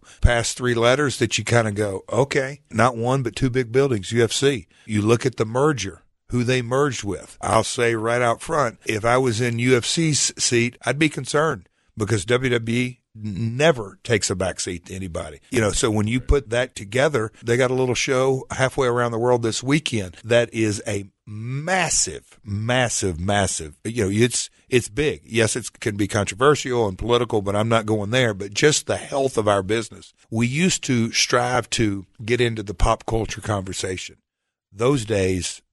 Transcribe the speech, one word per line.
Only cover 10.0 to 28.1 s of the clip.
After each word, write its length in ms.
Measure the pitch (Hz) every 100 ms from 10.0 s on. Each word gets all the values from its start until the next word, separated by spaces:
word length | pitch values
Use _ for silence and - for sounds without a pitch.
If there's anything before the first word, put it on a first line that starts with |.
| 160 135 - -
seat, 400 | - 120 120 - 120
I'd 140 | 143
be 80 | 156
concerned 600 | - 127 147 160 107 - _ _ -
because 280 | 104 110 87
W 260 | 120 131
W 260 | 120 113 117
E 220 | 123 123 _ 110
never 840 | 107 95 113 120 160 127 98 92
takes 260 | - 107 -
a 60 | 92
backseat 500 | 92 - 104 87 -
to 80 |
anybody. 460 | 95 95 87 82 71 _
You 120 | 123
know, 100 | 104
so 180 | - 120
when 180 | 107 107
you 120 | 123
put 300 | - 143 107
that 260 | 120 127 -
together, 560 | 101 123 156 135 110 -
they 140 | 117 123
got 140 | 127
a 40 | 127
little 200 | 127 113
show 500 | - 127 135 131 -
halfway 360 | - 131 - 127
around 240 | 123 120
the 40 | 113
world 220 | 123 123
this 220 | 113 -
weekend 540 | 127 151 - 113 90 -
that 300 | 110 117 117
is 300 | 113 110 104 -
a 200 | 101 98 _ -
massive, 1120 | 107 117 135 160 185 160 - - 73 - -
massive, 760 | - 101 113 127 117 - 98 80
massive, 580 | 92 101 92 - 78 -
you 200 | 110 117
know, 60 | 95
it's, 380 | 104 123 - - _ _
it's 200 | 123 107
big. 320 | 110 151 78 -
Yes, 300 | 113 110 127
it 240 | 101 -
can 160 | 113 101
be 100 | 101
controversial 800 | 107 95 101 139 139 131 120 107
and 100 | 92
political, 440 | 107 120 120 113
but 140 | 98 104
I'm 140 | 113
not 160 | 113 110
going 240 | 110 101